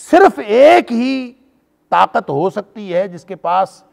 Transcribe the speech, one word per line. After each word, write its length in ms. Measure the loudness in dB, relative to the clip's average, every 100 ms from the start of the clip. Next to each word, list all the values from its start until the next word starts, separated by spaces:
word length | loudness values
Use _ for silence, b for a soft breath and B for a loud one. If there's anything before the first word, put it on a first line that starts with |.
सिर्फ 380 | 0 4 4 2
एक 520 | -2 4 6 4 0
ही 360 | -4 -4 -6 -10 -18 _ _ _ _ _
ताकत 380 | -2 0 -2 -6
हो 180 | -4 -4
सकती 380 | -6 -12 -16 -8
है 160 | -6 -6
जिसके 260 | -10 -18 -12
पास 480 | -4 -2 -4 -6 b